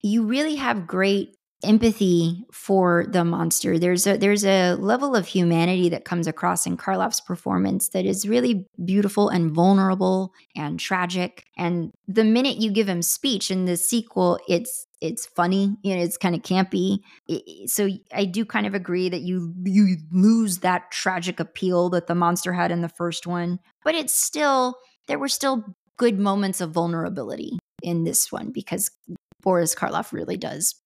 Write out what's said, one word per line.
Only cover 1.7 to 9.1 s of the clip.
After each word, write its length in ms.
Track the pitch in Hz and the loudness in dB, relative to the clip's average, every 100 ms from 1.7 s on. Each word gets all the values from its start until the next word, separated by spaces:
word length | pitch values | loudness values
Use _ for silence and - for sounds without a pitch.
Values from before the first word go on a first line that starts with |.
| 214 226 214 190 175 165 175 240 | 6 6 4 4 4 2 -2 -10
for 540 | - - 190 180 170 - | -14 2 4 6 4 2
the 140 | 185 | 2
monster. 560 | 170 170 165 - 185 165 | 2 0 0 0 0 2
There's 260 | 175 180 196 | 2 2 2
a, 120 | 208 | 2
there's 260 | 196 208 | 2 2
a 300 | 196 190 180 | 4 4 4
level 420 | 175 196 247 277 240 | 2 0 0 2 0
of 120 | 170 | 0
humanity 600 | 190 170 165 170 185 175 | 2 2 4 2 2 2
that 140 | 160 | 0
comes 240 | - 175 165 | -4 -4 -4
across 380 | 156 180 180 180 | -2 -2 -2 -4
in 100 | 175 | -4
Karloff's 460 | - 190 220 - | -4 -2 -2 -4
performance 680 | - 175 - 185 190 190 - | -6 -8 -2 0 0 -2 -2
that 160 | 190 190 | -2 -2
is 220 | 185 202 | -2 0
really 380 | 233 247 202 185 - | 0 0 -2 -6 -8
beautiful 460 | 175 196 202 | 0 0 2